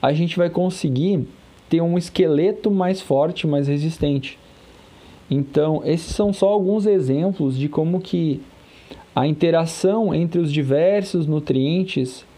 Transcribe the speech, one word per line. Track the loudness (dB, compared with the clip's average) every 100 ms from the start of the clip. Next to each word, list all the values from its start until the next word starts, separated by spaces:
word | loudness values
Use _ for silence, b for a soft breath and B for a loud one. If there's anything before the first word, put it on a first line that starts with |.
a | 2
gente | 2 0 0
vai | 0
conseguir | 0 -2 -2 -2 0 0 0 -2 -10 -20 -20 -2
ter | 0
um | 2 0
esqueleto | -2 0 2 4 2 0 0
mais | 0 0 -2
forte, | 0 0 0 0 -2
mais | 0 0
resistente. | -2 -2 -2 -2 -2 -4 -16 B B B B B B B B -4
Então, | -4 0 0 0 0
esses | -2 -4 -4
são | -2 -2
só | 2 2
alguns | 2 0 0 2
exemplos | 2 2 0 0 0 -2 0
de | -2
como | -2 0 -2
que | -2 -2 0 -2 -8 -20 B B B B B
a | -2 0
interação | 2 2 2 0 0 0 2 0
entre | 0 0 0
os | 0
diversos | 0 2 2 4 2 0 -2 0
nutrientes | -2 0 0 2 0 0 -2 -4 -6 -20